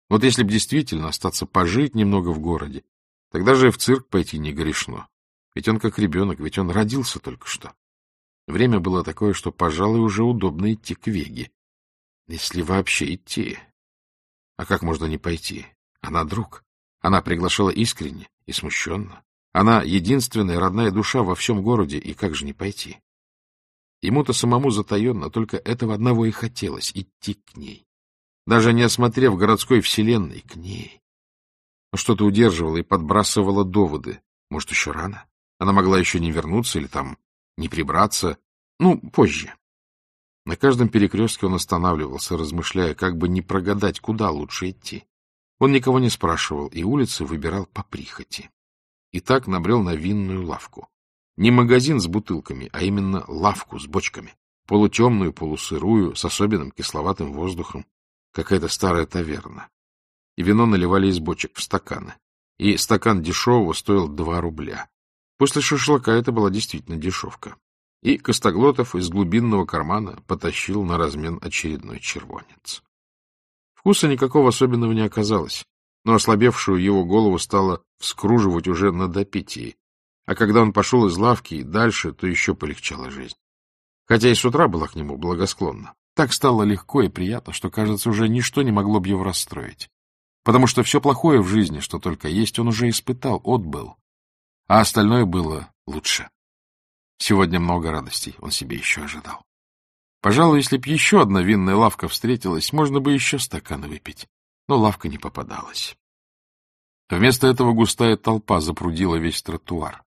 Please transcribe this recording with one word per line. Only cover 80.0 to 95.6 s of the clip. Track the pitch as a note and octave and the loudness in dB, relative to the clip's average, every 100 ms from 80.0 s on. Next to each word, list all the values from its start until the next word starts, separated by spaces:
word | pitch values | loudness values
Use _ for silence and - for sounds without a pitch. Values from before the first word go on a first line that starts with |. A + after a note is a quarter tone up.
| _ _ - | _ _ -6
А | G2+ | 0
когда | G#2+ G#2+ | 4 4
он | A2 | 4
пошел | G#2 G2 B2+ G#2+ | 2 2 4 4
из | E2+ | 4
лавки | A2+ B2 - D#2+ | 2 0 -2 -10
и | |
дальше, | B1+ F2 A#2 - E2 | -6 0 0 0 -6
то | D2+ F#2 | -6 -4
еще | E2+ - | -2 -2
полегчала | F#2+ D#2 D2 - C2 C2 | -2 -6 -8 -10 -10 -12
жизнь. | C2+ B1 - _ _ _ _ _ _ - | -14 -14 -18 _ _ _ _ _ _ 0
Хотя | A2+ A#2+ | 4 6
и | A2+ | 4
с | B2 | 2
утра | C3 D#3+ | 4 2
была | E2+ D#2 | 2 -4
к | - | -6
нему | C#2+ C#2 | -10 -8
благосклонна. | E2+ F2 F2+ - F2 A#1+ - - _ - | -6 -2 -2 -2 -6 -6 -14 -20 _ -2
Так | C#3+ | -2
стало | - C#3 A#2 | 2 2 4
легко | G#2 G2+ - C#3 | 2 0 -2 0
и | G2 | 0
приятно, | - F2+ A#2+ - | 0 -6 -6 -8
что, | - F#2+ | -8 -6
кажется, | - G#2+ G#2 - | -2 -2 -2 -2
уже | G#2 A2 | 0 2
ничто | A#2+ A#2+ - | 0 0 0
не | C3+ | 2
могло | G#2 G2+ G#2+ | 2 2 0
бы | F#2 | 0
его | G2 | -2
расстроить. | F#2+ F#2 - - - - - _ _ _ _ _ | -2 -4 -6 -10 -12 -14 -20 _ _ _ _ _
Потому | - A#2+ B2+ | 4 6 6
что | - | 4
все | A2+ C#3+ | 2 2
плохое | C#3+ C3 E3 C3+ | 2 2 4 4
в | F#2 | 4
жизни, | G#2+ F#2 D2+ | 2 2 -2
что | - D#2+ | -8 -8
только | F2+ D#2+ D2+ | -6 -6 -4
есть, | F2 A2 - | 0 0 0
он | A#2 | -2
уже | A2 A#2+ | 2 0
испытал, | A2 - B2+ C3+ G2 | 0 -4 -6 -4 -4
отбыл. | - B2 E2+ C#2+ A1+ - _ _ _ _ _ _ - | 0 0 -2 -8 -12 -18 _ _ _ _ _ _ 2
А | G#2 | 4
остальное | G#2+ - G#2 B2 G#2 | 4 2 2 4 2
было | F2+ D#2+ D#2 | 0 -2 -6